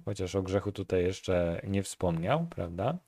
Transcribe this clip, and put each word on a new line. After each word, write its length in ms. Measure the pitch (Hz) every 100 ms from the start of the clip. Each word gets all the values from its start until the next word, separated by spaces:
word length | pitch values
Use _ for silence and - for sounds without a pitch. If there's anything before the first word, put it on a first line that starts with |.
chociaż 300 | - 104 92
o 80 | 98
grzechu 300 | 92 98 104
tutaj 320 | 98 92 92
jeszcze 560 | 90 95 - 90 85 85 98
nie 160 | 98
wspomniał, 640 | 95 - 90 82 90 151 170
prawda? 520 | - 87 87 117 180